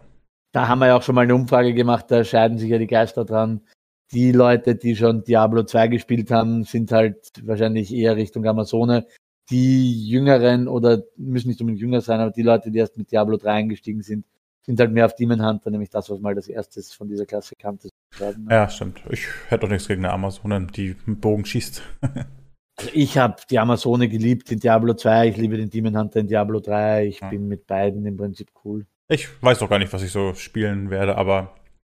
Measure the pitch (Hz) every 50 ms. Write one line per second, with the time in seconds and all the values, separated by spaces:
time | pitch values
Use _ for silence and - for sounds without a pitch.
0 | - _ _ _ _ _ _ _ _ _ - 131 120 113 123 127 131 127 123 123
1 | - - 127 123 123 120 123 127 127 123 135 123 123 123 117 120 120 123 120 117
2 | - - 131 117 113 - - 113 113 113 117 110 110 110 117 113 113 101 120 113
3 | 113 113 - 123 113 98 110 110 113 113 113 107 - _ _ _ _ _ _ _
4 | _ _ - 120 123 127 123 123 123 123 120 117 120 123 117 104 - 120 113 104
5 | 117 113 113 113 107 - 117 110 110 110 117 117 107 - - 113 113 113 120 113
6 | - - 120 117 107 - 120 113 113 113 117 117 107 - - 117 113 101 113 113
7 | 113 110 98 - - - - - 113 107 110 104 113 110 110 110 104 95 120 120
8 | 110 113 110 107 107 101 - 120 110 110 110 110 107 - - 113 117 120 120 117
9 | 113 - _ _ _ _ _ _ _ - 123 127 127 131 131 131 131 123 120 113
10 | 107 107 117 127 139 139 135 123 120 123 123 123 123 127 127 120 113 120 117 107
11 | - - _ - - 135 127 123 117 123 113 - 117 117 110 98 110 123 123 120
12 | 110 120 113 110 113 110 - 117 113 117 117 110 - 113 107 113 110 104 - 110
13 | 101 - - 107 104 107 110 101 - 107 107 107 107 110 104 - _ 110 107 107
14 | 98 107 107 107 - _ _ _ _ _ _ _ _ - 120 113 120 113 110 117
15 | 117 110 - - 123 117 120 113 110 110 110 104 - 110 107 104 104 - - 107
16 | 95 - 101 98 104 104 98 101 95 - - - 101 - _ 107 95 - - -
17 | 104 104 104 101 104 - - 104 - - - - - 104 101 98 - 98 - _
18 | _ _ - - 101 104 104 107 107 107 113 110 104 101 - - 104 95 - -
19 | - - 123 - - - - - - - 120 113 - 98 104 92 - - 101 92
20 | 92 92 95 95 98 98 95 - - 104 101 98 92 90 - - 98 92 95 -
21 | - - 107 - - 107 107 104 104 - - 123 - - - - - - - -
22 | - 131 - - - - - - - - _ _ _ _ _ - - - - -
23 | 143 - - 143 127 113 95 - - - 127 113 110 120 120 - - 120 120 123
24 | 123 110 107 113 110 120 123 123 - - 123 107 - 117 113 113 113 117 113 110
25 | - 113 110 113 117 117 101 110 113 107 110 110 110 104 - 110 110 113 107 110
26 | 107 101 - 113 107 101 110 107 104 104 110 107 101 104 104 104 107 107 107 107
27 | 104 104 98 - 98 95 101 101 101 101 101 - - - 98 95 101 101 98 104
28 | 104 104 101 95 104 101 95 - 101 - _ _ - 104 104 107 104 - _ _
29 | _ - 156 - - - - - - 127 123 - 110 98 104 101 98 95 - 95
30 | 98 90 90 101 98 95 90 - - - - 110 107 104 101 98 98 98 98 95
31 | 98 98 98 101 98 95 98 95 95 95 - _ _ _ _ _ _ _